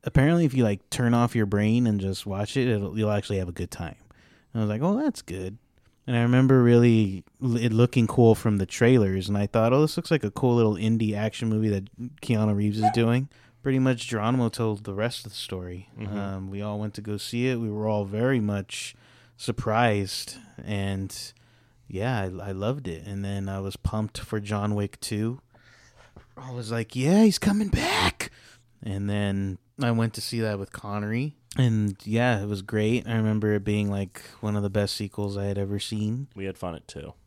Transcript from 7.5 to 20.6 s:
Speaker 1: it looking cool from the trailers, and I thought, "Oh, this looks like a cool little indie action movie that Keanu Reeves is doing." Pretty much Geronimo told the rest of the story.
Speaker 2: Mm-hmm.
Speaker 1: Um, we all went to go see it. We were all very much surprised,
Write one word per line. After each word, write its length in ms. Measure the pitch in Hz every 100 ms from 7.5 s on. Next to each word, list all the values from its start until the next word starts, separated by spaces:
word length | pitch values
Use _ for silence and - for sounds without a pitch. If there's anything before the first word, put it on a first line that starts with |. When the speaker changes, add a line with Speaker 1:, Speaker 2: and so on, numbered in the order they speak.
| 117
Speaker 1:
it 140 | 117
looking 360 | 110 123 131 110
cool 260 | - 117
from 240 | 110 113 101
the 80 | 95
trailers, 640 | - 120 127 98 95 92
and 80 | 101
I 80 | 104
thought, 260 | 117 113
"Oh, 80 | 135
this 160 | 156 -
looks 120 | -
like 140 | 156
a 80 | 107
cool 240 | - 127 120
little 180 | 110 95
indie 380 | 110 113 107
action 340 | 104 107 - 113
movie 200 | 107 107
that 240 | 101 98 - 123 -
Keanu 340 | - 110 107 101
Reeves 240 | 104 104
is 100 | 104 117
doing." 340 | 117 123 139 _ _ _
Pretty 160 | 139 131
much 300 | 131 120 -
Geronimo 420 | 117 110 127 117
told 360 | - 113 104 104
the 80 | 98
rest 280 | 117 -
of 100 | 107
the 40 | -
story. 520 | - 92 90 90 98 -
Speaker 2:
Mm-hmm. 180 | 104 104
Speaker 1:
Um, 320 | 98 95 95
we 140 | 101
all 160 | 104 104
went 160 | 104 104
to 60 |
go 160 | 104 104
see 300 | - 117 127
it. 100 | 120
We 100 | 113
were 180 | 104 107
all 180 | 104 98
very 340 | 104 127 131
much 560 | 104 101 95 - - - _ _ _ _
surprised, 1000 | - - 117 110 120 104 98 - - - - -